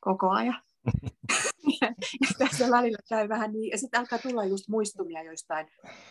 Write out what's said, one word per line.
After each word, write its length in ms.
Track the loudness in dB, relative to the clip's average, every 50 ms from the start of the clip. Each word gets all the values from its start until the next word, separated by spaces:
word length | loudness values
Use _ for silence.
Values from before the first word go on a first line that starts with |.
koko 300 | -2 0 0 2 2 2
ajan. 320 | 2 2 2 0 -2 -4 -8 _ _ _ -2
<laughs> 360 | -2 -2 0 -2 -6 -10 _ -4 -2 0 0 0 -2 -4 _ -2 -2 0 2
Ja 140 | 0 0 0 -2 -8 -6 -2 0 0 0 2 2
tässä 320 | 2 2 2 2 4 6
välillä 280 | 6 6 6 4 0 -2 -4 -2
käy 200 | 0 0 0 0
vähän 240 | 0 0 0 -2 -2
niin. 180 | -4 -4 -2
Ja 80 | -2 -4
sit 160 | -2 0 0
alkaa 240 | 0 0 0 -2 -2
tulla 260 | -2 -2 0 0 0
just 240 | 0 0 -2 -2 -2
muistumia 540 | 0 0 0 -2 -4 -6 -8 -6 -8 -10 -10
joistain, 440 | -12 -14 -14 -8 -6 -4 -4 -4 -6 _ _ -20 -20 -20 -20 -20 -20